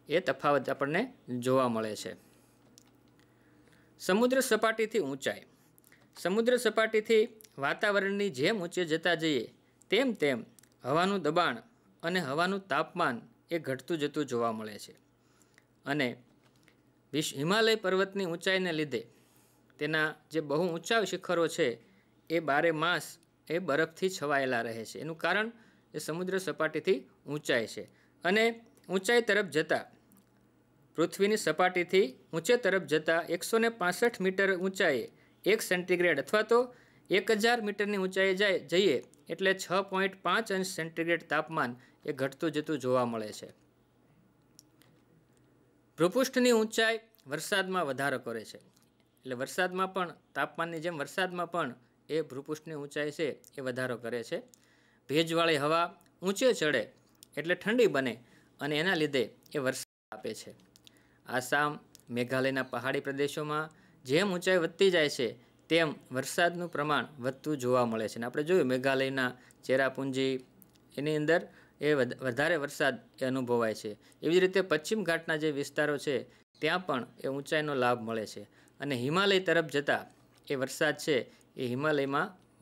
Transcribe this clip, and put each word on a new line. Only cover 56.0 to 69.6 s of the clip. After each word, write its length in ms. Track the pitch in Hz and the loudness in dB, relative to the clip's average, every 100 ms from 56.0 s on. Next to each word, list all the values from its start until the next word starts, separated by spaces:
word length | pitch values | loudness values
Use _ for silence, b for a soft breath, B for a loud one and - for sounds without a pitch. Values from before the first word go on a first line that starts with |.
| _ _ | _ _
ઊંચે 320 | 180 196 262 | -4 2 2
ચડે 380 | 208 151 131 104 - _ _ - - | 4 2 2 -2 -10 _ _ -14 -8
એટલે 180 | 156 180 | -2 -2
ઠંડી 320 | 185 247 208 | 0 4 4
બને 360 | 139 131 113 b b b _ | 4 0 -4 b b b _
અને 200 | 139 147 | -4 0
એના 140 | 175 | 0
લીધે 400 | 175 151 135 104 - _ 151 | 2 2 0 -2 -6 _ -4
એ 20 | |
વરસાદ 600 | 131 131 - _ _ - | -2 -4 -10 _ _ -12
આપે 160 | 113 | -10
છે. 220 | 110 - 104 _ _ b b b b - | -12 -14 -20 _ _ b b b b -4
આસામ, 540 | 123 123 143 147 151 - - - | -4 0 2 2 -2 -14 -20 -8
મેઘાલયના 540 | 120 123 131 131 135 | -4 0 0 0 0
પહાડી 360 | 131 120 127 143 | -4 -4 -2 -4
પ્રદેશોમાં 680 | 139 139 143 151 151 151 156 b b b | -4 -2 -2 -2 -4 -4 -6 b b b
જેમ 300 | - 151 202 | 0 2 2
ઊંચાઈ 240 | 180 185 185 | 0 2 2
વધતી 340 | 165 - 196 | 2 4 4
જાય 180 | 175 147 | 6 2
છે 260 | - 117 - b b _ | 0 -4 -4 b b _
તેમ 260 | 160 160 - - | 2 2 -2 -6
વરસાદનું 600 | 127 131 - 175 175 175 | -6 -4 2 2 2 -6
પ્રમાણ 360 | 147 151 139 139 147 | -4 0 0 -2 -6
વધતું 380 | 123 135 151 151 | -6 -6 -6 -2
જોવા 280 | 123 127 120 | 2 4 4
મળે 220 | 110 107 | 0 -4
છે. 80 | 117 | -6
અને 100 | 120 | -6
આપણે 180 | 147 | -4
જોયું 240 | 151 185 131 | 2 2 4
મેઘાલયના 720 | 127 135 131 135 135 127 131 B - | 2 2 2 0 0 -2 -4 B -18